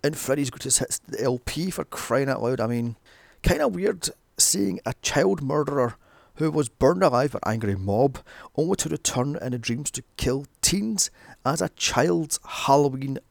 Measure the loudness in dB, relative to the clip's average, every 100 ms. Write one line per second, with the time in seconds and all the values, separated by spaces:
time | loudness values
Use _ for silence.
0 | -2 -4 -2 0 0 -4 -2 0 0 -6
1 | -8 -2 -2 -2 -4 -4 -4 -4 -8 -8
2 | 0 0 2 0 0 0 0 0 -4 -6
3 | _ -20 -20 _ 0 2 2 0 -2 -2
4 | -6 -10 _ 0 0 2 0 -2 -6 -4
5 | -2 2 2 0 0 0 0 0 0 -2
6 | _ _ _ -2 0 0 -2 _ 4 6
7 | 4 4 0 -2 -2 0 0 -2 0 4
8 | 2 2 -16 -20 -10 -4 -2 0 -2 -2
9 | -2 0 -2 -2 -4 -4 -4 -4 -4 -8
10 | -12 -4 -2 -2 -6 _ 0 0 -2 -2
11 | -4 _ -20 -6 -2 -2 -4 -2 -2 2
12 | 2 2 0 -6 -8 -6 4 6 6 0
13 | -6 -8 _